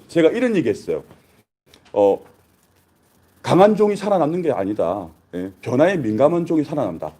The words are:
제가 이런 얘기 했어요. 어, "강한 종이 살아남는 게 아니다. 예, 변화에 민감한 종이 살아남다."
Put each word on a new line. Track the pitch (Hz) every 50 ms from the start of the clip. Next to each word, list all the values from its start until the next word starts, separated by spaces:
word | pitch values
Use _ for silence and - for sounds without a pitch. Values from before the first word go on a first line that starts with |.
| -
제가 | _ - 170 160 160
이런 | 180 233 262 240 220
얘기 | 180 139 120
했어요. | 95 - - - 80 73 - - - _ _ _ _ _ _ _ _ _ _ _ - _ _ - -
어, | 104 101 98 92 - - - _ _ _ _ _ _ _ _ _ _ _ _ _ _ _ _ _ _ _ _ _ _
"강한 | - 120 135 170 196 214 214
종이 | 180 214 208 202
살아남는 | - 185 208 202 180 151 147 165 185
게 | 170 156
아니다. | 120 92 98 95 104 104 90 82 92 104 92 80 - _ _ _ -
예, | 90 92 98 - _
변화에 | - 117 120 131 156 185 202
민감한 | 170 127 107 107 107 135 151 170 170 170
종이 | 170 175 160 143
살아남다." | - 170 151 123 95 82 80 76 78 -